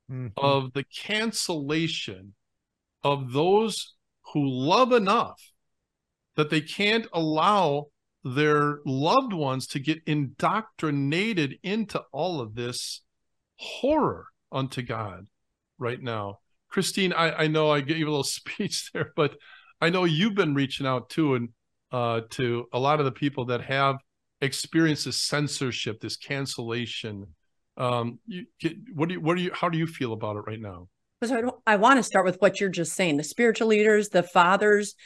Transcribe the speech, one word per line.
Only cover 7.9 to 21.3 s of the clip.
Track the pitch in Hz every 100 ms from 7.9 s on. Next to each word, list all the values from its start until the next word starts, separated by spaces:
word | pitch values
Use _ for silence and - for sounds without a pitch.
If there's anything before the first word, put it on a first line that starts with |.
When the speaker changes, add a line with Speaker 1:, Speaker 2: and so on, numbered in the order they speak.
| _ _ _ 135
Speaker 2:
their | 127 151 147 147 147 147
loved | 131 160 247 262
ones | 180 139 131 -
to | 151
get | 135 156 -
indoctrinated | 151 135 - 170 202 214 - 160 143 139 165 220 185 139 120
into | 180 220 214 147 -
all | 135 180 160
of | 110
this | 113 120 123 - - _ _ _ _ _ -
horror | - - 262 311 180 87 - _ _
unto | 131 135 -
God | 123 113 104 90 101 _ _ _ _ -
right | 120 127
now. | 127 110 101 98 _ _ _
Christine, | - - - 185
I, | 165 165 147
I | 156
know | 156 151
I | 147
gave | 135 160
you | 151
a |
little | 151
<laughs> |
speech | 135 - - - 196 - -
there, | - 151 -
but | 143 - - - - -
I | 165
know | 185
you've | 175 151 220 202
been | 165
reaching | 139 135 - 135
out | 127 -
too, | - 151